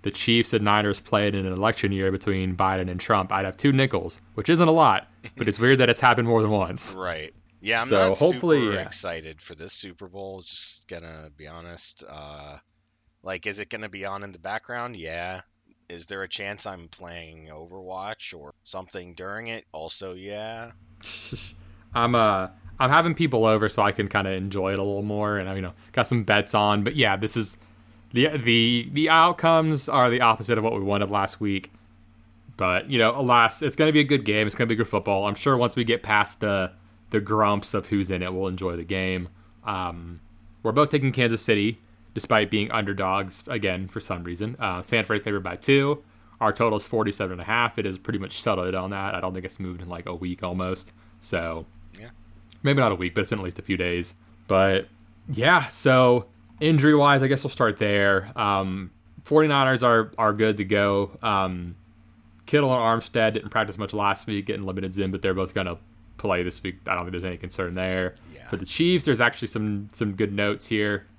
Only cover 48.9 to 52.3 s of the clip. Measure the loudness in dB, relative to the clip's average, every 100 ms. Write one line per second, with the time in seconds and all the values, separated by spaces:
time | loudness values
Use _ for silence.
48.9 | -6 -6 -6 -6 -6 -10 -10 -10 -10 -10
49.9 | -12 -10 -8 -6 -6 -6 -4 -4 -6 -10
50.9 | -20 -20 -20 -6 -4 -4 -8 -12 -20 -20
51.9 | -20 -20 -20 -20